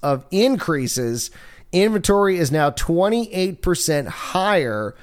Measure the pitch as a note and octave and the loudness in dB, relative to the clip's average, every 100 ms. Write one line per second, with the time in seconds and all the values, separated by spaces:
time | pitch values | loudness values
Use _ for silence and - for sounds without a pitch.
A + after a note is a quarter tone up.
0 | C#3+ C3+ - F#3+ B3+ A#3 - D3 B2 B2+ | -4 -4 -2 0 2 0 -2 -2 -2 -4
1 | A#2+ A#2 - - - - - F3+ G#3+ G#3 | -4 -4 -8 -12 -20 -20 -2 2 2 2
2 | - G3+ G3 F3+ C#3 D#3 C#3+ - - E3 | 2 4 2 2 0 2 0 0 0 2
3 | G3+ A#3 A3 F#3 F#3+ - F3+ E3+ - D3 | 2 0 -2 -4 -4 -2 -2 0 0 -2
4 | A#2 - - F3+ G3+ F#3+ B2 G#2+ G#2 - | -4 -10 -6 -2 2 2 0 -2 -6 -10